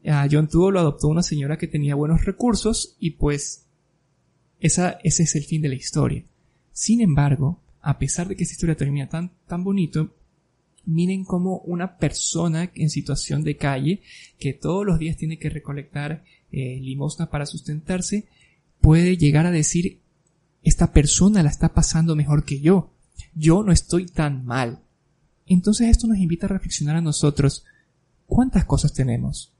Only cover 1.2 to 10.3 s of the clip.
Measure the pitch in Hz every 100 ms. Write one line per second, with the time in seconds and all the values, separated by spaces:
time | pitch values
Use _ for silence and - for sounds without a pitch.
1.2 | 180 151 139 156 165 156 147 143 151 160
2.2 | - 190 247 208 214 - - _ 170 -
3.2 | 147 143 - - _ _ _ _ _ _
4.2 | _ _ _ _ 160 - 180 - 170 -
5.2 | 165 156 147 160 151 131 - 156 131 -
6.2 | - _ _ _ _ - - 233 214 143
7.2 | 143 139 139 180 _ _ - 139 139 -
8.2 | 175 185 175 - 170 156 139 143 139 160
9.2 | 180 _ _ 175 185 196 160 156 156 _
10.2 | _